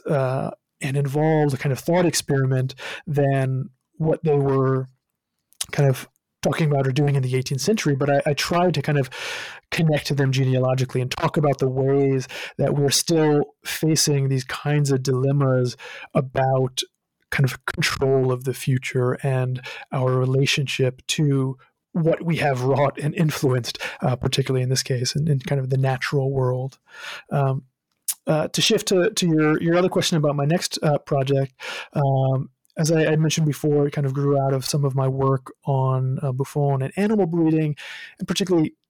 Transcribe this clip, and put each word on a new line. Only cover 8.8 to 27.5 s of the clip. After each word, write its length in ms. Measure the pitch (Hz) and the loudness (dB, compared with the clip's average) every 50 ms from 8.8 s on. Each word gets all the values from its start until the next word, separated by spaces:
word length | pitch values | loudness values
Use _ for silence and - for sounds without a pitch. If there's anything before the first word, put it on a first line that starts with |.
kind 160 | - - 151 143 | 0 0 0 0
of 120 | 127 - - - - - - - - - - - - - | 0 -2 -4 -12 -10 -10 -10 -10 -12 -14 -16 -18 -14 -8
connect 360 | - - 170 156 151 143 - - | -2 0 2 2 2 0 0 -2
to 80 | 147 | 0
them 160 | 135 139 135 | 0 2 2
genealogically 720 | 131 131 135 127 131 127 127 127 131 131 127 123 - 131 | 2 2 2 2 2 2 2 2 2 0 0 0 -2 -2
and 100 | 127 127 | -4 -4
talk 240 | - - - 151 - | -4 -2 -2 -2 0
about 220 | 165 147 147 135 - | 2 2 2 2 2
the 100 | 139 131 | 0 -2
ways 600 | 127 135 135 135 139 139 139 135 135 131 127 - - - - - - - | 0 0 0 2 2 2 2 2 2 0 -2 -6 -10 -12 -14 -10 -6 -2
that 180 | 139 139 143 | -2 0 2
we're 160 | 143 143 135 | 2 2 2
still 520 | - - - - 170 160 156 151 147 147 - - - _ - | 2 0 0 0 2 4 4 4 4 2 2 -2 -6 _ -12
facing 640 | - - - - 156 160 - - 156 147 139 135 135 | -10 -6 -2 0 0 2 2 2 2 2 2 0 0
these 160 | 135 131 127 | 0 -2 -4
kinds 440 | - - - - 143 147 151 147 139 | -6 -8 -6 -2 0 2 2 2 2
of 140 | 135 131 127 | 2 0 0
dilemmas 720 | 143 131 127 131 139 143 143 139 131 131 127 123 123 - - - - - - - - - | 0 0 0 2 2 2 2 2 2 2 2 2 0 -4 -8 -14 -18 -16 -18 -10 -4 -2
about 640 | 147 135 131 - 135 131 131 135 131 131 127 - - 123 - _ _ _ _ _ _ _ - | -2 -2 -2 -2 0 0 2 2 2 0 -2 -2 -6 -10 -10 _ _ _ _ _ _ _ -6
kind 140 | - - 139 | -2 0 0
of 220 | 127 - - - | 0 0 -4 -8
control 680 | - - - 156 - - - 139 135 135 135 131 127 | -8 -6 -4 -4 -4 -2 -2 0 2 2 2 2 2
of 140 | 127 123 127 | 0 -2 -4
the 80 | 135 123 | -6 -6
future 640 | - - - 131 127 131 - - 131 123 123 127 - | -4 -2 -2 -2 -2 -2 -4 -2 0 0 0 0 -2
and 380 | - 139 131 131 127 127 127 127 - - - - - - | -2 -2 -2 0 -2 -2 -4 -6 -10 -12 -16 -16 -14 -8
our 220 | - 135 127 127 127 | -4 -2 0 0 0
relationship 920 | 131 127 131 131 131 139 - - 156 139 - - - 131 127 127 - - - | 0 0 2 2 2 2 0 0 -2 -2 -4 -2 -2 -2 -2 -2 -4 -8 -6
to 500 | - - 156 143 139 135 131 135 131 - _ _ _ _ _ _ | -2 0 0 2 2 2 0 -2 -4 -8 _ _ _ _ _ _
what 320 | - 180 160 165 151 - - | -4 -2 0 0 0 0 0
we 140 | 165 165 - | -2 -2 0
have 240 | 147 143 135 123 | 0 0 0 0
wrought 360 | 123 131 135 123 147 - - - | 0 2 2 2 2 0 0 -2
and 140 | 147 147 - | -4 -4 0
influenced, 640 | - 165 151 - - - 135 127 123 120 - - - - - - - | 0 0 0 0 0 0 2 2 0 -2 -4 -8 -8 -10 -10 -8 -4
uh, 140 | - 131 123 | -2 -2 -2
particularly 480 | - - 135 - - 131 - 131 131 127 | -2 -2 -4 -2 -2 -2 0 0 -2 0
in 60 | 127 | 0
this 140 | 131 - - | -2 -2 -2
case, 320 | - 135 123 123 - - 147 | -2 -2 -2 -2 -2 -2 -2
in, 100 | 151 160 | 0 0
in 120 | 143 135 | 0 0
kind 200 | - - 147 139 | 0 -2 -2 -2
of 100 | 131 131 | -2 0
the 80 | 135 135 | 0 0
natural 540 | 135 135 131 127 - - - 143 131 135 | 2 0 0 -2 -4 -2 -2 0 0 0
world. 480 | 139 135 127 127 127 127 131 135 - _ _ _ - - - - - - - - | 0 0 0 0 0 -2 -4 -8 -10 _ _ _ -20 -18 -16 -16 -16 -16 -10 -4
Um, 320 | - 147 139 135 | -2 0 0 0